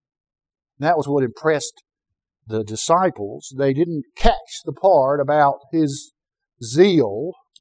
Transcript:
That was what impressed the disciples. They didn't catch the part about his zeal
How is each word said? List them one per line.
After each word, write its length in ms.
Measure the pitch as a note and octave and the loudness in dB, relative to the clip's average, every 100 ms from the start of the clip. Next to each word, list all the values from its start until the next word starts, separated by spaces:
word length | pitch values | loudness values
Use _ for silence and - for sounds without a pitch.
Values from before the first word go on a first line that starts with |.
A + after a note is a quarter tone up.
| _ _ _ _ _ _ _ - | _ _ _ _ _ _ _ -6
That 200 | D3 E3 | -2 0
was 100 | C3+ | 0
what 160 | C#3+ | -2
impressed 600 | B2+ - D#3 D3+ - - _ _ _ _ _ _ - | -2 -2 -2 -2 -4 -14 _ _ _ _ _ _ -8
the 180 | A2 | -6
disciples. 880 | G#2 A2 - F3 F#3 A#2+ G2+ A#2 - C3 | -6 -6 0 2 0 -4 -10 -12 -12 -4
They 160 | C#3 | -2
didn't 320 | C3+ E3+ D#3 - - | 0 -2 -4 -10 0
catch 440 | - - - - E3+ | 2 2 -4 -14 -12
the 80 | |
part 480 | C3+ G3 E3 C3 C#3+ | -2 2 4 2 0
about 380 | C3+ D3+ C#3+ - _ | 0 2 2 0 _
his 400 | E3 D3+ C3+ - _ _ _ _ - | -2 -2 -4 -14 _ _ _ _ -16
zeal 720 | A2+ C3+ G3+ E3+ A2+ G2+ D#3+ - _ _ | -2 4 4 4 0 -4 -10 -12 _ _